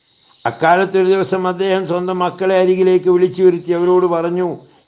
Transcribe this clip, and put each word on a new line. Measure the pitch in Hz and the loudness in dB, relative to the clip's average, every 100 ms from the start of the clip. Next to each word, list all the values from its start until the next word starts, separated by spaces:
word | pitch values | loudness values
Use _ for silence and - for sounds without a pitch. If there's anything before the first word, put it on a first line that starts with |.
| _ _ _ _ | _ _ _ _
അക്കാലത്തൊരു | 117 - 160 180 190 190 | -8 -2 2 2 2 0
ദിവസം | 185 196 180 190 185 | 0 0 0 -2 -4
അദ്ദേഹം | 175 196 190 170 | -4 -2 -2 -2
സ്വന്തം | 175 180 180 | -4 -4 -2
മക്കളെ | 180 180 190 | -4 -2 -2
അരികിലേക്ക് | 190 185 185 185 180 180 | 2 2 2 2 2 2
വിളിച്ചു | 180 185 - | 2 2 2
വരുത്തി | 185 170 170 | 2 2 -2
അവരോട് | 170 175 185 180 | -2 2 2 2
പറഞ്ഞു, | 170 170 180 180 131 - _ | -2 -2 -2 -4 -6 -16 _